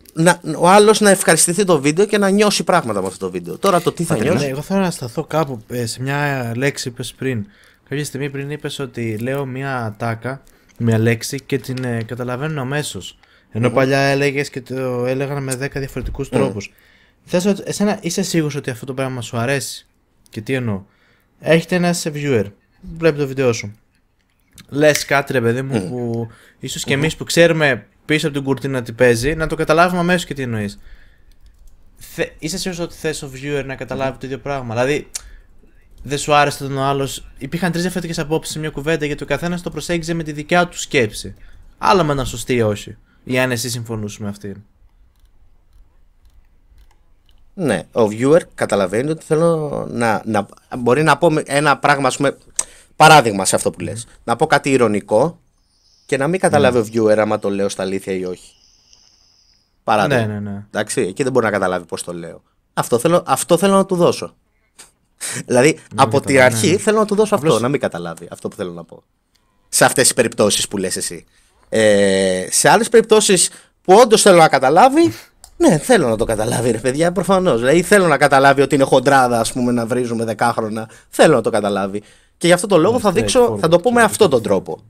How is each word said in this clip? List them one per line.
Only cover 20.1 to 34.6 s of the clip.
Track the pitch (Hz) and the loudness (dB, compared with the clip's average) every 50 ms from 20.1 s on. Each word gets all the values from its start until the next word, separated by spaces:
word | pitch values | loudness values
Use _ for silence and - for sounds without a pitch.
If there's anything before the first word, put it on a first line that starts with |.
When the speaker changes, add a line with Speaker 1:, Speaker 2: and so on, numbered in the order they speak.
| _ _ _ _ | _ _ _ _
Speaker 3:
Και | - 110 | -14 -10
τι | 107 131 135 | -6 -4 -4
εννοώ; | 131 123 113 101 95 104 - _ _ _ _ _ _ _ _ _ _ | -4 -2 -4 -4 -6 -8 -12 _ _ _ _ _ _ _ _ _ _
Έρχεται | - 143 160 165 160 - 180 | 0 2 2 2 2 0 -2
ένας | 180 175 175 170 170 - 165 147 | 0 0 0 -2 -2 -4 -8 -8
viewer, | 147 143 147 131 110 98 101 - _ _ _ _ _ - 185 165 160 | -6 -2 -2 0 0 -2 -4 -8 _ _ _ _ _ -20 -18 -6 -2
βλέπει | 165 160 147 147 | 0 0 0 0
το | 147 135 | -2 -4
βίντεο | 131 135 131 123 113 | -2 0 0 0 0
σου. | - - 104 104 - _ _ _ _ _ _ _ _ _ _ _ _ _ _ _ - - _ | -2 -4 -12 -14 -18 _ _ _ _ _ _ _ _ _ _ _ _ _ _ _ -20 -18 _
Λες | - 143 151 151 143 - - | -2 2 4 4 4 4 0
κάτι, | - 147 139 139 - 135 | 0 0 0 0 0 -2
ρε | 127 | 0
παιδί | 113 117 117 127 | 0 0 0 -2
μου, | 135 135 135 107 | -2 -4 -4 -4
Speaker 1:
Μμμ. | 92 - | -4 -4
Speaker 3:
που | 123 123 120 117 117 117 117 113 - - _ _ _ _ | -6 -6 -6 -6 -4 -6 -6 -8 -12 -18 _ _ _ _
ίσως | - 131 - - - | -14 -12 -10 -8 -6
και | - 143 | -4 -2
Speaker 1:
Μμμ. | 135 | 0
Speaker 3:
εμείς | 151 160 - | 0 -2 -4
που | - 135 | -6 -8
ξέρουμε | - - 165 170 165 165 160 156 143 127 110 - _ _ _ _ | -2 2 4 4 4 4 2 0 0 0 -2 -6 _ _ _ _
πίσω | - 151 156 160 156 | -2 -2 -2 -2 -2
από | 139 | -4
την | 143 139 | -4 -4
κουρτίνα | 135 135 - - 139 135 127 | -4 -4 -4 -4 -6 -6 -6
τι | 117 120 | -6 -6
παίζει, | 113 113 127 123 120 113 120 143 160 | 0 2 4 4 4 4 0 -2 -4
να | 160 160 151 | -2 -4 -4
το | 160 | -4
καταλάβουμε | 160 160 156 156 165 175 185 180 180 | -2 -2 2 4 4 4 2 2 0
αμέσως | 170 175 180 175 175 | 0 0 0 -2 -2
και | - 143 | -6 -10
τι | 135 | -8
εννοείς. | 131 120 113 110 104 101 101 - - - - - - - _ _ _ - - _ - - - - - - - - - - _ - | -8 -6 -4 -4 -6 -6 -8 -12 -18 -20 -20 -20 -20 -20 _ _ _ -20 -20 _ -20 -20 -20 -20 -20 -20 -20 -20 -20 -20 _ -20
Θε-, | - - - - - - - - | -20 -12 -8 -6 -6 -6 -8 -10
είσαι | - 156 170 185 | -10 -8 -8 -8
σίγουρος | - 190 175 165 170 | -8 -8 -8 -8 -8
ότι | - - | -10 -10
θες | - - 156 147 151 151 | -8 -8 -8 -8 -8 -10
ο | 135 131 | -14 -14
viewer | 131 135 147 147 139 131 | -12 -8 -6 -6 -6 -6
να | 135 135 | -6 -10
καταλάβει | 131 135 123 131 135 135 135 127 - | -12 -10 -10 -6 -4 -4 -6 -6 -8
το | - | -10
ίδιο | 127 135 123 | -10 -10 -10
πράγμα; | - 143 143 135 | -8 -8 -8 -8